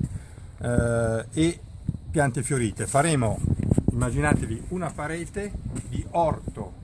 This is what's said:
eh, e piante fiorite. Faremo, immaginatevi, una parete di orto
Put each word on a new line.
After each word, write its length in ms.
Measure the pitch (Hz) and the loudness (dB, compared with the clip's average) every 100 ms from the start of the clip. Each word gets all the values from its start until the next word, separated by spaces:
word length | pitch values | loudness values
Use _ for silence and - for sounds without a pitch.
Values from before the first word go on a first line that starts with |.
| - - - - - - | -4 -6 -10 -16 -14 -6
eh, 640 | 120 120 117 117 113 113 113 | 0 2 4 4 2 0 -2
e 280 | 151 165 - - - - - - | 2 2 0 -10 -8 -6 -6 -2
piante 320 | 160 139 135 | 2 2 2
fiorite. 460 | - 139 110 - 101 | 0 2 0 0 2
Faremo, 500 | 139 165 147 110 98 - - - - - | 4 4 4 2 2 2 2 4 4 4
immaginatevi, 720 | 120 127 131 147 - 110 113 - | 2 2 2 4 2 0 -4 -4
una 200 | 180 160 | -4 -4
parete 600 | - 151 170 165 202 202 - - - - | -4 -6 -4 -6 -6 -6 -6 -8 -8 -6
di 160 | - - | -6 -2
orto 640 | 170 - - - 110 95 - | 2 2 0 -6 -8 -10 -8